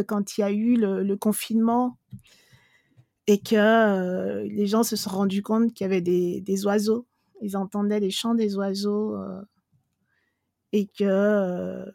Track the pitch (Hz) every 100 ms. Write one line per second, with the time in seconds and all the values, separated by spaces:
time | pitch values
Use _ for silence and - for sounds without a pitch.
0 | 202 208 202 - 202 202 226 247 208 190
1 | 196 196 220 208 - 226 226 233 254 247
2 | _ - - _ _ _ _ _ _ _
3 | _ _ - 202 - 214 208 226 220 196
4 | 180 185 185 202 208 208 208 214 233 214
5 | - 185 196 196 202 220 233 - 190 190
6 | 175 180 180 180 190 196 202 208 208 226
7 | 247 _ _ 392 214 196 196 208 202 208
8 | 196 202 226 233 214 196 196 196 202 208
9 | 214 208 190 190 202 _ _ _ _ _
10 | _ _ _ _ _ _ _ 208 202 -
11 | 202 190 208 208 190 180 180 190 196